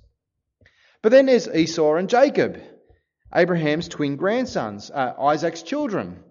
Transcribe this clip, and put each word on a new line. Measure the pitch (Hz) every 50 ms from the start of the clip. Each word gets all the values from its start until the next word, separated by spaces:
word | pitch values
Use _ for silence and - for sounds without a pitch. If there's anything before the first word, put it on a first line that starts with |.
| _ _ _ _ _ _ _ _ _ _ _ _ _ _ _ _ _ _ _ _ -
But | 220 247
then | 269 269
there's | 269 254 226 - -
Esau | - 160 170 160 - 170 156 151 151
and | 170 190 185
Jacob, | 247 240 277 294 - 180 131 98 90 - - - - - _ _ _ _ _ _ _ _ _ _ -
Abraham's | 156 180 175 180 170 156 147 151 165 170 170
twin | - - 147 139 143
grandsons, | 139 165 196 220 254 254 254 - 180 123 107 104 101 - -
uh, | - 143 127 120 - -
Isaac's | 135 143 156 151 160 165 165 - -
children. | - 269 294 294 247 196 143 101 87 90 - - _